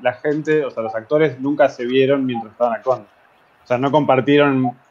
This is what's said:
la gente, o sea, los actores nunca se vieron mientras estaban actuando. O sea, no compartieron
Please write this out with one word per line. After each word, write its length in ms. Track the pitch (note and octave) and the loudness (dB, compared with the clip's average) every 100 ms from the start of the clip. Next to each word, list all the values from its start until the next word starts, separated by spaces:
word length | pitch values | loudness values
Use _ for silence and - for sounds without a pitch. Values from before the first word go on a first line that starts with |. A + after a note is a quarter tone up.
la 120 | B2 | -6
gente, 520 | B2 D3+ D3 D3+ D#3 C3 | -4 -4 -4 -2 -2 -2
o 60 | |
sea, 100 | A2+ | -6
los 140 | A2+ A2+ | -8 -8
actores 440 | A2 D3+ D#3 B2+ | -2 0 0 -2
nunca 300 | C#3 D3 C3+ | -4 2 0
se 160 | C3 B2 | 0 -2
vieron 400 | C3 C3 C#3 C3 | 2 2 0 -2
mientras 260 | A#2 G#2 | -6 -8
estaban 220 | - A#2+ | -4 -4
actuando. 320 | A2 C3 A#2 G2+ _ _ _ _ _ | -2 -4 -4 -8 _ _ _ _ _
O 40 | - | -4
sea, 100 | B2 | -2
no 140 | C#3 | 0
compartieron 840 | D3+ C3+ C3 C#3 C#3+ C#3+ C3 B2+ - _ | 2 2 2 4 4 4 2 -2 -6 _